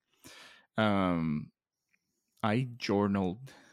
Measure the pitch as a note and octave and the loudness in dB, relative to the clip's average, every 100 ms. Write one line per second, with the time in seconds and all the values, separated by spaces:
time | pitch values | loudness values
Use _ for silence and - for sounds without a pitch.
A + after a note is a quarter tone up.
0 | _ _ - - - - _ - G#2+ G2 | _ _ -20 -20 -20 -20 _ 0 2 4
1 | F#2 E2+ D#2+ D2+ D#2+ _ _ _ _ _ | 2 2 0 -2 -6 _ _ _ _ _
2 | _ _ _ _ A2 A2+ B2+ A#2 - G2+ | _ _ _ _ -2 0 -2 -6 -2 2
3 | G2+ G2 F#2 G#2 C3+ - - | 2 0 -2 -4 -12 -20 -20